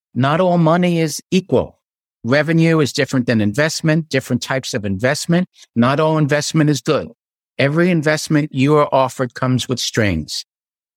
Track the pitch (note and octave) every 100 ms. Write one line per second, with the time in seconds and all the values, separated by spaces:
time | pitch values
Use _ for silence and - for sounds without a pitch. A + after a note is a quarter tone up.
0 | _ A#2+ C3+ E3 F3+ F3 D#3 F3 F3+ E3
1 | D#3+ - - F#3 F#3 A#2+ D2+ _ _ _
2 | _ _ A#2 C#3+ D3+ E3 E3 D#3+ B2+ -
3 | C3 C3 A#2+ A2+ G#2 G#2+ D#3 - D#3+ D#3+
4 | D#3 C3+ - B2 - C3+ - A#2+ G2+ F#2+
5 | B2+ D3 - E3+ F3+ _ - A#2 B2 D3
6 | D#3 D#3 C#3 D3 - D#3+ D3 C3+ - C3
7 | E2+ - _ _ _ - C#3 D#3+ F3+ E3+
8 | D3 D#3 - D3+ D3+ C3+ C#3 D3+ C#3+ C3+
9 | B2+ - B2 - B2+ B2 - A#2+ - B2+
10 | G#2 E2 C#2+ - - _ _ _ _